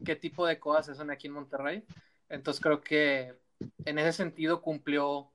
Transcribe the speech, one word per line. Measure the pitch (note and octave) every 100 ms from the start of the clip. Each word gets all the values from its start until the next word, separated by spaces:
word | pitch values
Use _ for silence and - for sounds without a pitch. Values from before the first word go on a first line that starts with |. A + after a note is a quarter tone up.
| -
qué | D#3
tipo | E3 C#3 F3
de | D#3+
cosas | D3 D3+ D3+
se |
hacen | C#3 D3
aquí | C#3+ D3+
en |
Monterrey. | C#3+ C#3 C#3 C#3+ F#3 - - _ _ _
Entonces | C#3 C#3 D3
creo | D#3 D3
que | - D3+ D3 C#3 B2+ B2+ _ _ - _ D3+
en | D3+
ese | D#3+
sentido | D#3+ F3 - D#3+ E3+
cumplió | E3 D3+ - D3 C#3+ C#3+ C#3